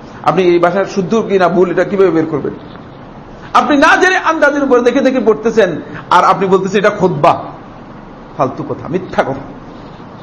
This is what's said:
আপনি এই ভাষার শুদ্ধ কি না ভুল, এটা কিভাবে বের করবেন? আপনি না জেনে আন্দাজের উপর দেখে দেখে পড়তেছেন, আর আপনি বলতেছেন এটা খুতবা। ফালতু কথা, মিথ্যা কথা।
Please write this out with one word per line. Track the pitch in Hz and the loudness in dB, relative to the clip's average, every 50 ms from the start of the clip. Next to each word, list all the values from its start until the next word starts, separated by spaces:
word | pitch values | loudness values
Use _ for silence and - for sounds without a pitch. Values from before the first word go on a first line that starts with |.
| - - - - - | -20 -20 -16 -8 -4
আপনি | - 160 175 185 | -2 0 2 2
এই | 175 175 175 | 2 4 4
ভাষার | 170 175 170 196 190 | 4 2 2 0 -2
শুদ্ধ | 185 - 202 185 165 214 226 196 185 | -2 -4 -4 -4 -2 -2 -2 -2 0
কি | 202 190 | 0 2
না | 180 170 | 2 2
ভুল, | 175 175 185 180 | 2 2 0 2
এটা | 165 185 175 | 2 0 -2
কিভাবে | - 202 190 190 185 | 0 2 2 2 2
বের | 160 165 156 | 2 0 -2
করবেন? | 156 160 135 - - - - - - - - - - - - - - - - - - - - - - - | -2 -4 -6 -6 -6 -8 -10 -14 -18 -20 -20 -20 -20 -20 -20 -20 -20 -20 -20 -20 -20 -20 -20 -8 -2 0
আপনি | 220 262 - 302 | 0 2 2 2
না | 277 294 330 381 | 4 4 4 4
জেনে | 381 370 370 381 | 4 4 2 2
আন্দাজের | - - 311 320 320 302 285 285 285 285 | 0 0 -2 0 2 2 2 2 2 0
উপর | 269 247 240 | 2 2 2
দেখে | 240 240 226 277 | 4 2 2 2
দেখে | 254 262 254 262 | 2 2 0 0
পড়তেছেন, | 214 220 214 - - 226 - 220 208 180 156 143 - - - - - - | 2 0 0 0 0 -2 0 2 0 0 0 -4 -10 -12 -14 -12 -4 0
আর | 165 180 185 | 2 2 4
আপনি | 160 185 165 196 | 2 2 2 0
বলতেছেন | 190 190 190 185 196 196 214 | 0 0 0 0 0 -2 0
এটা | 190 208 | 0 0
খুতবা। | 202 - 185 185 165 143 151 170 139 - - - - - - - - - - - - - - - - - - - - | 0 0 -2 -2 0 2 2 2 2 0 -4 -12 -16 -18 -20 -20 -20 -20 -20 -20 -20 -20 -20 -20 -20 -20 -20 -12 -6
ফালতু | - 143 127 127 - 147 131 | -4 -4 -4 -4 -6 -10 -10
কথা, | 127 - - - | -10 -10 -8 -8
মিথ্যা | 147 185 180 - - - 170 | -8 -8 -8 -6 -4 -4 -2
কথা। | - 135 - - - - - - - - - - - - - - - - - | -2 -4 -10 -12 -16 -18 -18 -20 -20 -20 -20 -20 -20 -20 -20 -20 -20 -20 -20